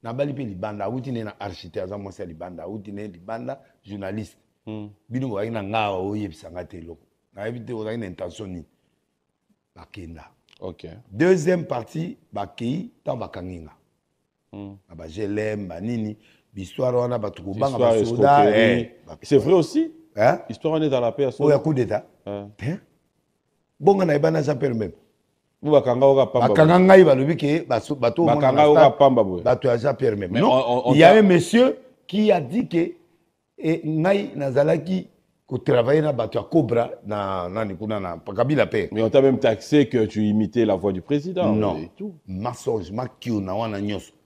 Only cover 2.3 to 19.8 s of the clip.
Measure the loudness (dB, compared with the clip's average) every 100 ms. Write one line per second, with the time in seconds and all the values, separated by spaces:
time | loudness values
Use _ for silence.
2.3 | -14 -16 -14 -14 -14 -14 -14 -14 -16 -14
3.3 | -12 -12 -14 _ _ -16 -12 -10 -10 -12
4.3 | _ _ _ -16 -14 -14 _ _ -8 -6
5.3 | -6 -6 -8 -6 -4 -4 -4 -6 -6 -8
6.3 | -12 -18 -16 -16 -16 -18 -20 _ _ _
7.3 | -14 -12 -12 -12 -10 -8 -8 -10 -10 -14
8.3 | -12 -12 -12 -16 _ _ _ _ _ _
9.3 | _ _ _ _ -20 -20 -18 -18 -18 -20
10.3 | _ _ _ -16 -16 -20 -20 _ -2 2
11.3 | 2 2 -2 -4 -8 -8 -10 -10 -12 _
12.3 | -12 -12 -8 -6 -6 -8 _ -10 -8 -10
13.3 | -12 -14 -14 -18 _ _ _ _ _ _
14.3 | _ _ -18 -18 -18 _ -20 -16 -8 -6
15.3 | -4 -4 -6 -10 -10 -6 -6 -6 -10 _
16.3 | _ _ -16 -14 -4 -2 0 -2 -4 -6
17.3 | -10 -12 -4 -4 0 2 2 0 2 4
18.3 | 6 6 4 4 2 -2 -14 -20 -20 2
19.3 | 2 4 2 2 -2